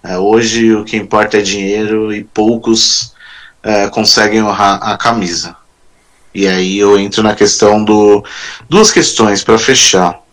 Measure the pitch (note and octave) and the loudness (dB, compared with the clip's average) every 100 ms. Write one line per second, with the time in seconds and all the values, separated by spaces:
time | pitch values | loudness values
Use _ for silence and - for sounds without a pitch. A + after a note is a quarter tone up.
0 | F#2 F#2 G2+ A2+ A2+ A#2 A2+ G#2+ G#2 A2 | -8 -2 2 2 0 0 2 2 -2 -8
1 | G2 G#2+ G#2+ G#2+ G2 G2+ G2 G#2 G#2+ A2 | -2 -2 0 0 -2 -6 -4 -4 -2 -2
2 | G#2+ G#2 G2+ - G#2+ A2+ A#2 A2+ - - | -4 -6 -8 -2 -2 0 -2 0 0 -4
3 | - _ - - - _ G#2+ G#2 G2+ A#2 | -8 _ -20 -20 -20 _ -4 -2 -2 -2
4 | A2 - G#2+ A2 G#2+ G2 G2 G2 G#2+ G#2 | -2 0 2 0 -2 0 -2 -2 -4 -2
5 | A#2 A#2 F2+ E2+ F2 - _ _ _ _ | -2 -2 -4 -8 -10 -16 _ _ _ _
6 | _ _ _ G2 G2 F#2 F#2 G2 G2+ G2+ | _ _ _ -4 -2 0 -2 2 4 4
7 | G2+ G#2+ G#2+ G#2+ G2+ - G#2 G#2+ G#2+ G#2+ | 2 0 -2 0 0 2 2 2 2 4
8 | G#2 G#2 - - - - - F#3 G#3+ - | 4 2 0 -16 -16 -18 0 2 4 2
9 | - - G#2+ G2+ - A2+ - C3 - F#2+ | 0 0 0 0 0 0 2 0 2 2
10 | F2+ - _ | 0 -4 _